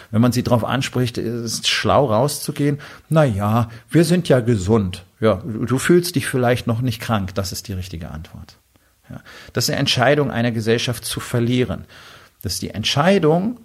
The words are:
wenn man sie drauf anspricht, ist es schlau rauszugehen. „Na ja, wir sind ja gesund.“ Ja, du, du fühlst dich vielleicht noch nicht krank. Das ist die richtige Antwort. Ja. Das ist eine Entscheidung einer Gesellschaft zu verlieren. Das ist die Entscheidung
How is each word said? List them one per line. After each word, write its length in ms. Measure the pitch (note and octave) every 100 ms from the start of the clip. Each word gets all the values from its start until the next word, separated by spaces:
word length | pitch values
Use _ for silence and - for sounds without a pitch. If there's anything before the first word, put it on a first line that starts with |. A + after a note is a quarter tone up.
| -
wenn 100 | A2+
man 120 | B2
sie 100 | A#2+
drauf 200 | - B2
anspricht, 540 | - B2+ - B2 B2 A2
ist 440 | A2 A#2+ A#2 -
es 80 | -
schlau 360 | - A2 G2
rauszugehen. 720 | C#3 G#2+ C#3+ D3 - C#3+ C#3+ D3 - - _
„Na 160 | D#3+
ja, 460 | C#3+ G2 G#2 A2+ A2+ - -
wir 160 | D3+
sind 240 | E3+ F#3 -
ja 120 | C3
gesund.“ 640 | A2+ A2+ F2+ A2+ F#2+ - - _
Ja, 160 | A2 F#2+
du, 280 | B2+ G#2+
du 140 | A2+ B2+
fühlst 380 | - F3 F3 -
dich 100 | -
vielleicht 400 | C3 A#2+ B2 -
noch 160 | A2+
nicht 180 | B2+ -
krank. 340 | - A2 F2+
Das 160 | F#2 F#2
ist 180 | - -
die 40 |
richtige 380 | F#2 F2+ E2 -
Antwort. 460 | D#2 E2 E2 - _ _ _ _ _ _
Ja. 120 | - - - -
Das 100 | -
ist 60 | A#2
eine 100 | F#2+
Entscheidung 500 | - - A#2+ D3 C#3
einer 220 | A#2 A#2+
Gesellschaft 540 | A2+ A2 A#2+ - A#2 -
zu 120 | -
verlieren. 680 | - A#2+ A#2+ B2 A2+ F2 - - - - - _
Das 120 | -
ist 80 | -
die 80 | -
Entscheidung 880 | G2 A2+ C#3 E3+ G3+ D#3+ E3+ G3+ B3